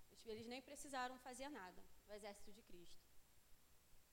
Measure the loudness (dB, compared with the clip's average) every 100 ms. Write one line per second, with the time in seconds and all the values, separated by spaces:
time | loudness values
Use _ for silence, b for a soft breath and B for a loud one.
0 | -6 -4 0 2 4 2 2 0 4 8
1 | 8 6 0 2 2 2 0 -2 -4 -6
2 | -4 -2 -2 0 -2 -2 -4 -4 -2 -4
3 | -6 -10 -10 -12 -12 -12 -12 -14 -12 -12
4 | -12